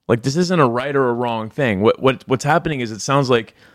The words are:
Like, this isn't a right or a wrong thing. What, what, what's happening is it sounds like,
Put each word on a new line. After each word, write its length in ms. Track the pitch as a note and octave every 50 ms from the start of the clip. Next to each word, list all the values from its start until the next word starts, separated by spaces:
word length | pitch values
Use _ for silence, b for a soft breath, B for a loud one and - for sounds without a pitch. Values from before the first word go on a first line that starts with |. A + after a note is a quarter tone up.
| _ -
Like, 140 | A#2 A2+ A2+
this 120 | C3+ C3+
isn't 220 | E3+ F3+ E3+ F#3 E3+
a 100 | C#3+ B2
right 280 | A#2 A#2+ C3 C#3+ C#3+
or 140 | C#3 C3 B2
a 40 | A#2+
wrong 340 | A#2 B2 A#2+ A#2 A2 A2 A2
thing. 320 | - - C#3+ A#2+ G2+ F#2
What, 220 | G#2 A2+ - - -
what, 220 | C3 C3 - -
what's 160 | - B2+ - -
happening 360 | C#3+ D#3 E3+ D3+ D#3+ D3+ C3
is 100 | B2 G#2+
it 80 | A2+ G2+
sounds 300 | - - C#3 C#3+ C#3 B2
like, 240 | B2+ A#2 G#2 - b b b b b